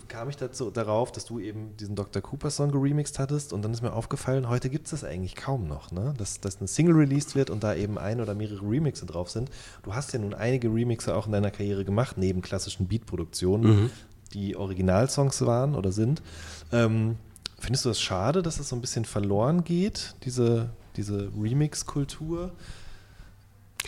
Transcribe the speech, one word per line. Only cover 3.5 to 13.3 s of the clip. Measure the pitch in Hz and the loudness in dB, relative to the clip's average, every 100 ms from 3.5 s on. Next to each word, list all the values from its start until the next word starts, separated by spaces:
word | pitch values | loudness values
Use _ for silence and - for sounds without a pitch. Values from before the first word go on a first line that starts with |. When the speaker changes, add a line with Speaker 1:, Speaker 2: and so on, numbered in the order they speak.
Speaker 1:
und | 101 | -4
dann | 107 | -2
ist | 117 | -2
mir | 117 | -2
aufgefallen, | 117 - - - 131 120 | -2 -4 -4 0 0 2
heute | 123 131 | 0 0
gibt's | 147 - | -4 -6
das | 151 | -8
eigentlich | 67 85 92 | -6 -6 -6
kaum | - - 135 82 | -6 -4 -2 -2
noch, | 71 - | -6 -6
ne? | 85 120 131 | -4 -2 -2
Dass, | 98 - | -6 -6
dass | 98 - | -6 -6
eine | 95 | -2
Single | - 165 | 4 8
released | 160 143 139 143 | 8 8 4 0
wird | 139 135 | 0 0
und | 104 | 0
da | 107 | 0
eben | 82 104 104 | 0 0 -2
ein | 92 120 | -2 -2
oder | 107 | -2
mehrere | 101 107 101 101 | -2 -4 -4 0
Remixe | 127 160 - 87 | 2 2 -2 -6
drauf | 82 90 | -4 -4
sind. | 113 135 - - - | -4 -6 -8 -16 -14
Du | - | -6
hast | 110 - | -6 -4
ja | 123 | -2
nun | 101 | -2
einige | 101 113 131 117 | -2 0 2 2
Remixe | 110 120 113 - 95 | 2 2 0 0 -2
auch | 104 | 0
in | |
deiner | 101 101 | 2 0
Karriere | - 101 98 | 0 -2 -2
gemacht, | 95 104 127 - | 0 0 0 0
neben | 92 92 | 0 0
klassischen | - 95 98 - 92 | -2 -4 -4 -2 0
Beatproduktionen, | 110 - 85 80 | -2 -2 -6 -6